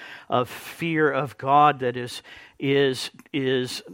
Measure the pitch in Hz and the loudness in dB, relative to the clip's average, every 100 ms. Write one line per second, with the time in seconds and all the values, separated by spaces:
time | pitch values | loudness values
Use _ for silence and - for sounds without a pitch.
0 | - - - 123 120 - - - 170 156 | -20 -18 -2 -2 -2 -6 -16 -8 -2 2
1 | 151 135 143 - 135 147 147 135 123 120 | 2 2 -4 -4 2 6 6 4 -2 -4
2 | 120 - - - - - 135 139 139 127 | -8 -12 -16 -20 -20 -6 0 2 2 0
3 | - - - 143 131 131 127 - - | -6 -12 -10 -4 -2 -2 -2 -8 -14